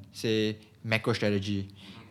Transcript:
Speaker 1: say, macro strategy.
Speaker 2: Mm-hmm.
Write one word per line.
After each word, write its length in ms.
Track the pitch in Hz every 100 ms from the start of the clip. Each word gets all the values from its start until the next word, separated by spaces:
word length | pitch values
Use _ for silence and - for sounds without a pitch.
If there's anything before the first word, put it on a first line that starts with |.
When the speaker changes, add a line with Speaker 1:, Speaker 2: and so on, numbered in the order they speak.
| 101
Speaker 1:
say, 440 | - 117 110 107 107 - -
macro 280 | 113 110 -
strategy. 500 | 113 107 101 98 101 98
Speaker 2:
Mm-hmm. 320 | - - - -